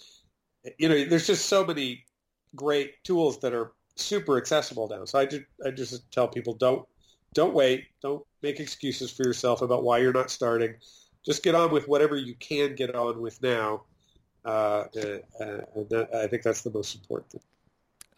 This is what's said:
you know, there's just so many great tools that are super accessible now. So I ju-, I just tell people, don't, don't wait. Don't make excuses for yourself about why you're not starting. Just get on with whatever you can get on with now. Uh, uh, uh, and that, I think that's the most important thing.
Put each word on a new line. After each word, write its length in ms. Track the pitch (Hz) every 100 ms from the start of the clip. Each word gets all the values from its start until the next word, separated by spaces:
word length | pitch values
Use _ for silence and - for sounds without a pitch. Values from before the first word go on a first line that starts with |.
| - - _ _ _ _ 127 -
you 120 | 160
know, 160 | 151
there's 220 | 143 170 165
just 200 | 185 -
so 180 | 196
many 400 | 175 151 131 123 _ _ _ _ _
great 480 | 139 143 147 139 -
tools 340 | - 175 151 -
that 140 | 127
are 180 | 120 113 _ _ -
super 400 | - 202 160 131
accessible 500 | 123 151 - 123 110
now. 160 | 101
So 140 | 95 139
I 60 | 139
ju-, 180 | 143 - -
I 60 | 135
just 400 | 131 123 123 -
tell 140 | - 117
people, 260 | 123 120
don't, 320 | 113 127 131 - _ _ _ _
don't 220 | - 139
wait. 320 | 147 131 131 - _
Don't 220 | 139 147 - _
make 160 | 147 147
excuses 500 | 147 - 135 - 127
for 100 | -
yourself 380 | 127 117 123 117
about 220 | 123 123
why 140 | 120 120
you're 140 | 127
not 180 | 127 123
starting. 420 | - 120 117 113 113 - _ _ _
Just 180 | - 151
get 100 | 185
on 160 | 165 170
with 140 | 151 139
whatever 280 | 143 151 143
you 180 | 127
can 400 | 120 - 147 143
get 200 | 131 123
on 260 | 123 120 113
with 200 | 113 -
now. 400 | 131 117 107 107 - _ _ _ _ _
Uh, 400 | 113 110 107 104 - 110
uh, 220 | 104 101 - -
uh, 200 | 107 104 - 110
and 120 | 104
that, 220 | 113 113
I 120 | 117 107
think 160 | 120
that's 200 | 117 110
the 80 | 120
most 260 | 107 101 104
important 340 | - 58 -
thing. 100 | - - _ _ _ _ _ -